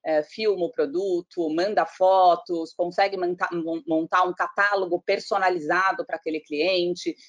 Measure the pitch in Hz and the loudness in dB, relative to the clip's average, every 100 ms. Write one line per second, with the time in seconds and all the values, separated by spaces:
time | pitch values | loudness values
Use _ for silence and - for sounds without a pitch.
0 | 160 156 156 - 214 185 170 165 143 170 | -2 -2 -2 -2 -2 0 -2 -2 -2 -2
1 | 196 175 - 180 160 160 202 190 160 - | -2 -4 -4 -4 -2 0 0 0 0 2
2 | 185 190 180 170 - 165 160 - 175 175 | 4 6 6 4 -2 -6 -6 -4 -4 0
3 | 196 196 180 180 185 175 160 165 165 160 | 0 0 -4 -4 -4 -4 -4 -6 -2 -2
4 | 170 185 180 175 175 - 202 196 180 175 | 2 2 2 0 -4 0 0 0 -2 -4
5 | - 196 - 196 185 180 151 175 190 220 | -2 -4 -2 0 0 -2 0 0 2 -2
6 | - 160 165 156 - 147 180 180 175 175 | -6 -6 -6 -8 -6 -2 0 0 -2 -4
7 | 170 - | -6 -8